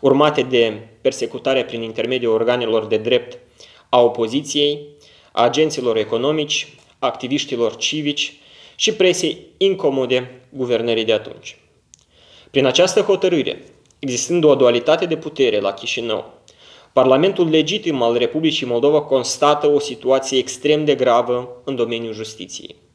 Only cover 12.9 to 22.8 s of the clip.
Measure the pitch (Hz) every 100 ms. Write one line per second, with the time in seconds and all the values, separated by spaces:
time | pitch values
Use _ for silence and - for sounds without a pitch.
12.9 | 214 196 190 190 170 - - - _ _
13.9 | _ 135 123 - 175 156 131 123 120 120
14.9 | 165 180 160 156 147 127 107 98 98 117
15.9 | - 117 104 - - _ _ - - _
16.9 | - 127 131 180 190 170 156 156 208 180
17.9 | 143 117 120 117 151 160 - 123 120 139
18.9 | 151 147 135 120 - 147 147 147 147 143
19.9 | 123 127 131 127 131 120 - 151 151 151
20.9 | 135 127 120 120 123 123 - - 135 117
21.9 | 117 117 107 110 - 90 - - -